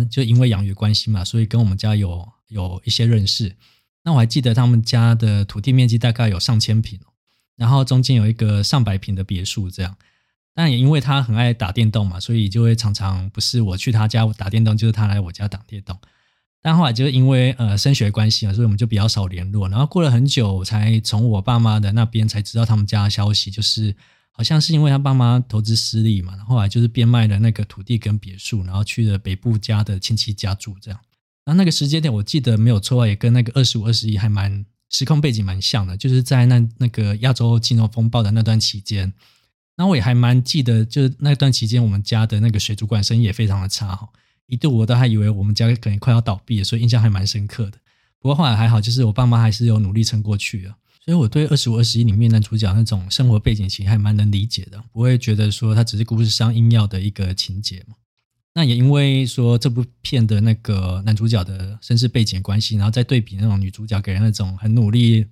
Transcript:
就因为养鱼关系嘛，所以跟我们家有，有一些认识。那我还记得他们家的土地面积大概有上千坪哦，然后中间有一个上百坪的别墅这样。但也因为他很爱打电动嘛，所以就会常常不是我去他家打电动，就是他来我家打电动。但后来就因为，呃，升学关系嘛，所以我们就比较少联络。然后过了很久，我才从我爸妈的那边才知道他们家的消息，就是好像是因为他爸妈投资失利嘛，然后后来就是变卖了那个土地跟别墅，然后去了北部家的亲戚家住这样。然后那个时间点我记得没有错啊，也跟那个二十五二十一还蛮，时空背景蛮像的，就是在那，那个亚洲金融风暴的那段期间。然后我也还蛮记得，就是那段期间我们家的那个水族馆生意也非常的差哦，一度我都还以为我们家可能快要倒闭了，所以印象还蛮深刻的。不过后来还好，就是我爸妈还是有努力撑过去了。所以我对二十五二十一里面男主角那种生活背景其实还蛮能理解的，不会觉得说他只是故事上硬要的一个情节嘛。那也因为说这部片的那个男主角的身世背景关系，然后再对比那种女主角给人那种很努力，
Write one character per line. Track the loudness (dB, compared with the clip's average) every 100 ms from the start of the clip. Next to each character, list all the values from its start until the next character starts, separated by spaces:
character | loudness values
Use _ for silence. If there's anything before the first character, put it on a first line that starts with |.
| 0
就 | -2
因 | 0 2
为 | 2
养 | 0 -4
鱼 |
关 | -4 -2 -2
系 | -2
嘛， | -4 -2
所 | -2
以 | 0
跟 | 0
我 | 0
们 | 0
家 | -2 0
有， | -2 -6 -12 _ _
有 | -8 -8 -8 -4
一 |
些 | 0 2
认 | 2 0
识。 | -2 -6 -8 _ _ _ _
那 | 0
我 | 2
还 | 2
记 | 2
得 | 0
他 | 2 4
们 | 2
家 | 2 2 2
的 | 2 2 0
土 | -2 -4
地 | 0
面 | 2 4
积 | 2
大 | 0
概 | 0 0
有 | -2
上 | 0 0
千 | 2 0
坪 | -2 -8
哦， | _ _ _ _ _ -4
然 | 0
后 | 2
中 | 2 0
间 | 2 2
有 | 2
一 |
个 | 0 0 0
上 | 0 0
百 | 0 -2
坪 | -4
的 | -6
别 | -4 -6
墅 | -6 -6 -8
这 | -6
样。 | -8 -8 _ _ _ _ _
但 | -2 0
也 | 2
因 | 2
为 | 2
他 | 0 0
很 | 0 0
爱 | 0
打 | 0 -4
电 | 0 0
动 | 2 -2
嘛， | -4
所 | -4
以 | -2 0
就 | 2
会 | 2 2
常 | 0
常 | -2 -2 -4 -6
不 | -6
是 | -4 -2
我 | -2 -2
去 | -2
他 | 0 0
家 | 0 0 -2
打 | -4
电 | 2
动， | 2 2
就 | 0
是 |
他 | 0 0
来 | 0
我 | -4
家 | -6 -8
打 | -8 -14
电 | -16
动。 | -14 -16 _ _ _ _ _ _
但 | 0 2
后 | 2
来 |
就 | 0 0
因 | 2 4
为， | 4 2 0
呃， | 0 0
升 | 2
学 | 2 0
关 | 0 0
系 | 0 -2
嘛， |
所 | 0
以 | 0
我 |
们 | 0
就 | 0
比 | 0
较 | 0
少 | -2 -4
联 | -6 -6
络。 | -4 -2
然 | -2
后 | -2
过 | 0
了 | 2
很 | 2 2
久， | 0 0
我 | -2
才 | -2 -2 0 0
从 | 0 0 0
我 | 0
爸 | 0 0
妈 | 2 2
的 | 0
那 | 0 0
边 | 0 -2
才 | -2
知 | -6 -2
道 |
他 | 0 0
们 | 0
家 | 0
的 | 0
消 | 0 0
息， | -2 -4
就 | -4
是 | -4 -2 -4 -6 _ _ _
好 | -6
像 | 0 0
是 | 2
因 | 2
为 | 2
他 | 2
爸 | 2
妈 | 2 4 2 0
投 | -2
资 | 0 -2
失 | -2 0
利 | 0 0
嘛， | -4 -10
然 | -2
后 | 0
后 |
来 | 0
就 | 2
是 | 0
变 | 2 2
卖 | 4 2
了 | 2
那 | 2
个 | 0 -6
土 | -10
地 | -6 -4
跟 | -2 -4
别 | -6 -14
墅， | -8 -6
然 | -4
后 | -4
去 | -4 -2 0
了 | 0
北 | -4 -6
部 | -2 -2
家 | 0 -2
的 | -2 -4
亲 | -4 -4
戚 | -4
家 | -6 -6 -6
住 | -10 -16
这 | -14
样。 | -16 _ _ _ _
然 | 0
后 | 2
那 | 2
个 |
时 | 2 0
间 | 0
点 | 0
我 | -2
记 | -2 -2
得 | 0 2
没 | 4
有 | 2
错 | 2 0
啊， | 2
也 |
跟 | 0 2
那 | 2
个 | 2 0
二 |
十 | 0 0
五 | 0
二 |
十 | 0 0
一 | 0
还 | 0
蛮， | 0 -2 -4 -8 _ -8
时 | -6
空 | 0 0
背 | 0
景 | -2
蛮 | -2 -4
像 | -2 -2 -4
的， | -4
就 | 0
是 | 0
在 | 2 4 4
那， | 4 2 0
那 | -4
个 | -2 -2 0
亚 | -2
洲 | 0 2 2
金 | 2 2
融 | 2
风 | 2 0
暴 | 2
的 | 0
那 | 2
段 | 2 2
期 | 0 -6
间。 | -8 -6 -4 -8 _ _ _ _ _ -2
然 | 0
后 |
我 | 2
也 |
还 | 2 2
蛮 | 4 2
记 | 0 -2
得， | 0 0 0
就 | 0
是 | 0 0
那 | 0 2
段 | 2
期 | 0 0
间 | 0
我 | 0
们 | 0
家 | -2 0 0
的 | 2
那 | 0
个 | 0
水 | -2
族 | -6 -2
馆 | -2
生 | 0 2
意 |
也 | 2
非 | 0 0
常 | 0
的 | -4
差 | -6 -8
哦， | -8 -12 _ _ _ -10
一 | -4
度 | 0 2
我 | 2
都 | 2
还 | 2
以 | 2
为 | 0
我 | 0
们 | 0
家 | 0 0 0
可 | -2
能 | -2
快 | 2
要 | 2
倒 | 0 -4 -4
闭 | -4
了， |
所 | -2 0
以 |
印 | 0
象 | 2
还 | 2
蛮 | 2 -2
深 | -4 -6
刻 | -6 -8
的。 | -8 _ _ _ _
不 | -4
过 | 0
后 | 0
来 | 2
还 | 2
好， | 2
就 | 2
是 | 0
我 | 0
爸 | 2 2
妈 | 4
还 | 2
是 | 2 0
有 | 2
努 | 0
力 | 0
撑 | -2 -2
过 | -2 -4
去 | -4 -10
了。 | -12 -18 _ _
所 | -2
以 | 0
我 | 2
对 | 0 0
二 | 0
十 | 0
五 | 0
二 |
十 | 0 2
一 |
里 | 2
面 | 2 4
男 | 2
主 | 2 -2
角 | 0
那 | 0
种 | 0 -2 -4
生 | 0 2
活 | 2
背 | 2 -2
景 | -4
其 | -4
实 | 0
还 | 0
蛮 | 2 2
能 | 2
理 | 0 -2
解 | -6 -10
的， | -18 -14
不 | -2
会 | 0 0
觉 | 0 0
得 | 0
说 | 0 0
他 | 2
只 | 0 -2
是 | -2
故 | 0
事 | 0
上 | 2 0
硬 | 2 4
要 | 4 2
的 | -2
一 | -6
个 | -4 -4
情 | -4 -6 -6
节 | -10 -12 -20
嘛。 | -20 _ _ _ _ _ -2
那 |
也 | 0 2
因 | 2
为 | 4 2 0 -2
说 | 0 2 2
这 | 0
部 | -2 -6 _
片 | -4 0 2
的 | 2
那 | 2 0
个 | -2 -2 -2 -4 -2
男 | 0
主 | 0
角 | 0
的 | -2 -8 -10 -10
身 | -2 0
世 | 2
背 | 0
景 | -2 -2
关 | -2 -2
系， | 0 0
然 | 0
后 |
再 | 0
对 | 0 0
比 | -2 -2
那 |
种 | 0 0
女 | -2
主 | -6 -6
角 | -4
给 | -2
人 | 0
那 | 0
种 | 0 -4 -4
很 | 0 2
努 | 2
力， | 4 4 4 0